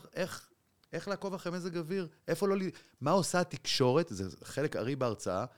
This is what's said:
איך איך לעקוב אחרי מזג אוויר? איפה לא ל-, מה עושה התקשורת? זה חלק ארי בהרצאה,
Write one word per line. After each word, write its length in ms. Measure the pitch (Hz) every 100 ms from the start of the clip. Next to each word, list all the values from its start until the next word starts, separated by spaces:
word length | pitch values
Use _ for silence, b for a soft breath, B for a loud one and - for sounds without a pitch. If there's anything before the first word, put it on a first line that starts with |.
| -
איך 340 | - 185 - - _ _ _ _
איך 160 | 160 202
לעקוב 260 | 196 202
אחרי 180 | 185 180
מזג 240 | 180 180 170
אוויר? 320 | 156 196 165 b -
איפה 200 | 165 202
לא 80 | 196
ל-, 60 | 190 - B B
מה 100 | 131
עושה 300 | 190 - 180
התקשורת? 680 | 175 - - - 127 139 175
זה 140 | 95 95 71
חלק 320 | - - 147 90
ארי 200 | 113 139
בהרצאה, 480 | 127 104 104 92 123